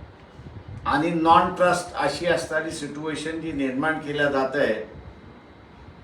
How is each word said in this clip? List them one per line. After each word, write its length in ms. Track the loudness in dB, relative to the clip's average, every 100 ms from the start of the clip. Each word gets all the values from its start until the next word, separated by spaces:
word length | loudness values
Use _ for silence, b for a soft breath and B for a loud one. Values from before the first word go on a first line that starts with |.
| -16 -20 -20 -20 -18 -16 -14 -8 0
आणि 240 | 2 2
नॉन 460 | 2 6 6 6 4
ट्रस्ट 380 | 4 4 -2
अशी 320 | -2 -2 0 2
असणारी 460 | 2 2 -2 -2
सिच्युएशन 680 | -6 -8 -6 -6 -6 -6 -6
जी 100 | -6
निर्माण 480 | -2 -2 0 0 -2
केल्या 320 | -2 0 2
जात 240 | 2 0 2
आहे, 380 | 0 0 -6 -14 -18 -18 -20 -20 -20 -20 -20 -20 -20 -20